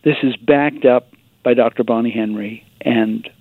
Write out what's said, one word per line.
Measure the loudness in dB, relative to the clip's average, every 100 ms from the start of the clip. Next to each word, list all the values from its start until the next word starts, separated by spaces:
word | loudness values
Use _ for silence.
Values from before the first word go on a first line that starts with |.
this | 0 0
is | -2 -4
backed | 0 2 2 2 2
up | 2 -2 _ _ _
by | 0
Doctor | 2 2 0
Bonnie | -2 0 -2
Henry | -4 -4 -6 -8 -12 _ _
and | -2 0 0 -4 -10 _